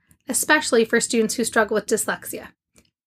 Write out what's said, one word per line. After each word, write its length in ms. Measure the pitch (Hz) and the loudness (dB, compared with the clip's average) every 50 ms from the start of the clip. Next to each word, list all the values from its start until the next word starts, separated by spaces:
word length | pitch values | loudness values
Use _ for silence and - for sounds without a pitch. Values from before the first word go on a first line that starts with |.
| _ _ _ _ _ | _ _ _ _ _
especially 600 | - 254 - - - 302 311 311 - - 233 226 | -6 -4 -4 2 2 2 2 2 2 2 2 2
for 120 | - - 233 | 4 2 0
students 360 | - - - 233 220 208 - | 0 2 0 0 0 0 0
who 100 | - 220 | -2 -4
struggle 300 | - - 233 214 208 220 | -2 2 0 0 2 0
with 120 | 208 - | -2 -2
dyslexia. 600 | - 214 208 - - 180 - - - - - - - _ _ _ _ _ _ _ _ _ _ _ | 0 -2 -2 -2 -4 -6 -8 -8 -14 -14 -14 -14 -16 _ _ _ _ _ _ _ _ _ _ _